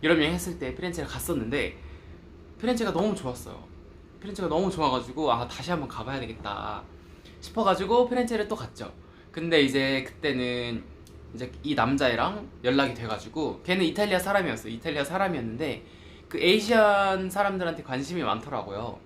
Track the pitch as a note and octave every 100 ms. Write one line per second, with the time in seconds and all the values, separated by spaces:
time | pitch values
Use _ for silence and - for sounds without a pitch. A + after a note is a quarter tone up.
0 | D#3 E3 D3+ F3+ F3+ E3+ C3 B2 F3+ E3+
1 | C#3 B2+ - E3 A2 C#3+ G#2+ - - -
2 | - - - - - - A3+ A#3 G#3+ F#3+
3 | G#3 F#3+ C3 A#2+ - F2+ - - - -
4 | - - F#3+ G3 F3+ D#3 F#3+ F#3 D3+ B2+
5 | A#2+ C3 D3+ A#2 A#2+ - B2+ F3 C3+ A2+
6 | A2+ C3+ A#2 A2+ G#2 G2+ G#2 G#2 - -
7 | - - - - - - G#3 F3+ F#3+ A#3+
8 | B3 B3 A#3+ A3+ G#3 G#3+ A#2+ - F#2+ -
9 | - - - - E3+ E3 C#3 C3+ C3+ C3+
10 | B2+ - D3+ B2+ B2 B2 A#2+ A#2 - -
11 | - - - A2 B2 - D3 C#3 A#2 C#3
12 | C3 A2+ C#3+ G#3 G#3 - B2 C3+ C3+ A#2
13 | A2+ G#2+ - D#3 C#3+ F#2 - F#3 E3+ F3
14 | G#3 F#3 F#3 G3+ F3 A2 A2 A2+ E3 D3
15 | C#3+ F3+ G3 E3 A2+ A#2 D#3 G#2+ - -
16 | - - - - F3 G#3+ G#3+ A3+ G#3+ G3+
17 | G3 F#3+ F#3 F#3 G3+ F#3+ F3 E3 - C3
18 | C#3 F3 B2 G#2+ A#2 C3 G2 G2 A#2 F#2+